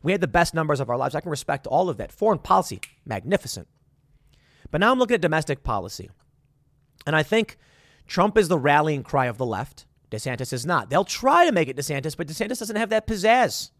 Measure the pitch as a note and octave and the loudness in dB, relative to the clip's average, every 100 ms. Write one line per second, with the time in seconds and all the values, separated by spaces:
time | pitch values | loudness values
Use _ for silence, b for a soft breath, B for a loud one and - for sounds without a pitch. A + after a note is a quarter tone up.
0 | - F#3+ E3+ F3 E3+ D#3+ D#3 C#3+ B2 A#2+ | 0 0 2 2 2 0 -2 -2 -2 -2
1 | C3+ D3 F3 C#3+ - C#3+ - C#3+ F#3 A#2 | -2 -4 -6 -8 -4 -6 -2 0 0 -4
2 | - - G#3+ F#3 - F#3+ - F#2+ - _ | -10 -2 0 0 2 0 0 -10 -14 _
3 | - G2 A2 - - - - _ _ _ | -8 -8 -2 -2 -2 -12 -14 _ _ _
4 | _ _ _ b b b b D3+ G#3+ B3+ | _ _ _ b b b b 2 2 4
5 | A#3+ A#3 D#3+ D#3 D#3 C3+ - G#2+ F#2+ - | 2 2 2 0 -2 -4 -2 -4 -4 -12
6 | - - _ _ _ _ _ _ _ _ | -16 -20 _ _ _ _ _ _ _ _
7 | - D#3 D3+ A3 G#3+ - b b b b | 0 0 2 0 0 -8 b b b b
8 | _ - G3+ G#3+ F3 E3+ C#3 D3 D#3 C#3+ | _ 0 2 4 2 2 4 4 4 -2
9 | - C#3 B2+ A2 B2+ G2 C#3 - _ _ | -2 0 0 -2 -4 -4 -6 -14 _ _
10 | _ A2 C3+ B2 C3 B2+ C3+ E3 G#2+ D3 | _ -10 -6 -6 -6 -6 -2 -2 0 -2
11 | G3 - B3+ E4 F4 G3 D3 C3+ C#3 C#3+ | -2 -2 2 4 4 4 0 -4 -6 -4
12 | D3+ - D3+ D#3 G#3+ B3+ A3 G#3+ A3 A3 | -6 -8 -10 -6 -6 -6 -6 -4 0 0
13 | A3 A3 G3+ B3 A#3+ - - | 0 0 4 4 2 -2 -12